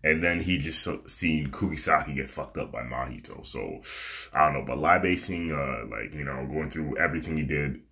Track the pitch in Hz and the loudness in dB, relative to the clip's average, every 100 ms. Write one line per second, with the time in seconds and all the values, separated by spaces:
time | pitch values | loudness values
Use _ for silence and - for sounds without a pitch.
0 | 78 80 85 87 87 90 78 - - - | 4 4 4 2 2 2 2 0 0 -2
1 | - - 87 78 71 - 95 78 - 76 | -4 0 2 2 0 -2 -2 0 4 4
2 | 69 69 65 - - - - 57 62 62 | 2 -4 -4 -6 -6 -6 -6 -6 -6 -6
3 | 64 62 - - - - - - - - | -6 -8 -12 -10 -8 -6 -6 -8 -8 -8
4 | - - - - 76 71 - 64 78 90 | -6 -8 -4 6 6 6 -2 0 4 6
5 | 92 90 - 87 82 76 67 60 53 55 | 6 2 0 -4 -2 -2 -2 -4 -6 -8
6 | 55 73 69 65 67 76 76 80 73 - | -8 -6 -6 -4 -4 -2 -2 -2 -4 0
7 | 82 82 78 78 71 73 71 64 - | 0 0 -2 -2 0 0 -2 -4 -12